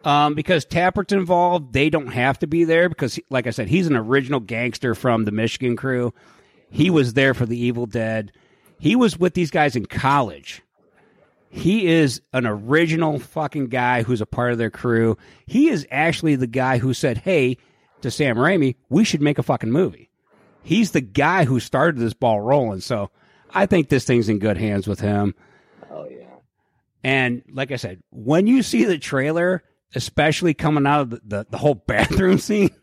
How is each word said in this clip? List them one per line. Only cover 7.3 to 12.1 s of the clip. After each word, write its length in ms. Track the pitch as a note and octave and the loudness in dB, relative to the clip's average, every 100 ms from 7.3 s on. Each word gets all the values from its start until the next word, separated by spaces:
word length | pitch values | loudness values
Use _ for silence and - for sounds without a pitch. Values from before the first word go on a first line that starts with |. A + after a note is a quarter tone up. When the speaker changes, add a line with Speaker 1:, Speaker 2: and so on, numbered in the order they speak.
Speaker 1:
for 120 | B2 A#2 | 2 -2
the 140 | A#2+ | -2
Evil 260 | A#2+ A#2 A#2 | -2 -2 -4
Dead. 460 | A#2+ A2 A2 G#2 _ _ _ _ _ | -4 -2 -4 -6 _ _ _ _ _
He 160 | F3 A#3+ | 2 4
was 240 | A#3 E3 | 4 2
with 140 | F3 | 0
these 180 | - E3 | 0 -2
guys 240 | E3+ D3 A#2+ | 2 0 0
in 100 | F#2+ | -4
college. 760 | - C#3 C#3+ A2+ D2 - - _ _ _ _ _ _ _ _ _ | -2 2 2 0 -6 -18 -20 _ _ _ _ _ _ _ _ _
He 380 | - E3 A3 F3+ | -4 0 2 2
is 340 | E3 C#3+ | 4 2